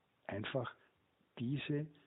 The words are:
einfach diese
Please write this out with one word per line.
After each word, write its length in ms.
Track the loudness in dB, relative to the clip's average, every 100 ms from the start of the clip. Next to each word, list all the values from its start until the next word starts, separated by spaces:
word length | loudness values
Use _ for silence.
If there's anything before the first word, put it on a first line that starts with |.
| _ _ -6
einfach 480 | -4 0 0 -2 -6 -18 _ _ _ _ -2
diese 480 | 0 0 2 0 0 -8